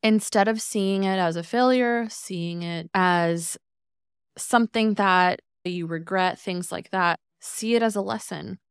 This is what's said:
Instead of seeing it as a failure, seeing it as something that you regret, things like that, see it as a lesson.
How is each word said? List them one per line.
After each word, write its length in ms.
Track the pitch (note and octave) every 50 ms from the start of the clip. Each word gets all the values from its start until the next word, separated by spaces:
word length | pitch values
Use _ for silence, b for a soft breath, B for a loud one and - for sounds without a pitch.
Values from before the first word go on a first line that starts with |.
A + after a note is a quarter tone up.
Instead 480 | - A3 A3 G#3+ - - - A3 G3 G#3
of 120 | A3+ A3
seeing 440 | - - - G#3+ G3 F#3+ G3 G3 G3
it 120 | F#3+ F#3+ F#3+
as 200 | F3+ E3+ E3 E3+
a 60 | E3
failure, 640 | E3 - A#3 B3+ B3+ B3+ B3+ B3 A#3+ A#3+ A#3 A#3 A3
seeing 520 | - - - - F#3 F3 E3+ E3+ E3+ E3+
it 280 | F3 E3+ E3+ E3 E3 E3+ _
as 640 | F#3+ F#3 F3+ F3+ F3 E3+ E3+ E3+ E3+ E3 - - - _ _ _ _ _ _ _ _ _ _ _ _ _ _ _ -
something 580 | - - - A#3+ A#3 G#3+ _ A3+ A3 A3 G#3
that 440 | G3 G3+ G3 F#3 F#3 F3+ F3+ - - _ _ _ _ _
you 220 | F3+ F3 F3+ E3+
regret, 520 | E3 E3+ E3 E3 E3 F#3+ F#3+ F#3 F#3 - -
things 360 | - - F3+ F3+ F3+ - -
like 160 | - - -
that, 320 | - F#3+ F3+ F3 E3 - _ _ _ _
see 360 | - - - - - A3 A#3
it 60 | A#3
as 140 | A3+ A3+ G#3
a 60 | G#3
lesson. 580 | G3 - - - - - F#3+ - F3 F#3 F#3+ F#3+ _ _